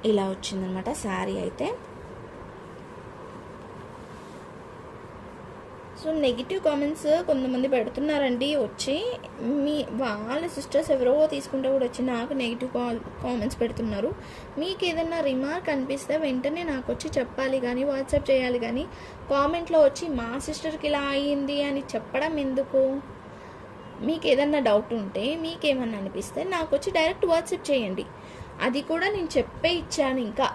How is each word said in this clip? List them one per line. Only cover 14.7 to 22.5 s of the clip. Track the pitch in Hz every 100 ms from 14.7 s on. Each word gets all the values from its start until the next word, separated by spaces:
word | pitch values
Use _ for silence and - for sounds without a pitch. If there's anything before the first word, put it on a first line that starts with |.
| 370 359
ఏదైనా | 320 330 330
రిమార్క్ | 285 254 277 339 349
అనిపిస్తే | 277 262 277 - 302
వెంటనే | 302 254 277 330
నాకు | 339 269 247
వచ్చి | 240 311
చెప్పాలి | 285 247 - 262 262
కానీ, | 240 247 285
WhatsApp | 269 269 294 285
చేయాలి | 262 254 247
కానీ, | 226 240 339 - - - -
కామెంట్లో | 277 285 339 339 330
వచ్చి | 285 277 339
మా | 262 233 262
సిస్టర్కి | 277 302 320 311 302
ఇలా | 285 277
అయ్యింది | 277 285 285 277 285
అని | 285 277 277
చెప్పడం | 220 - 262 311 311
ఎందుకు? | 269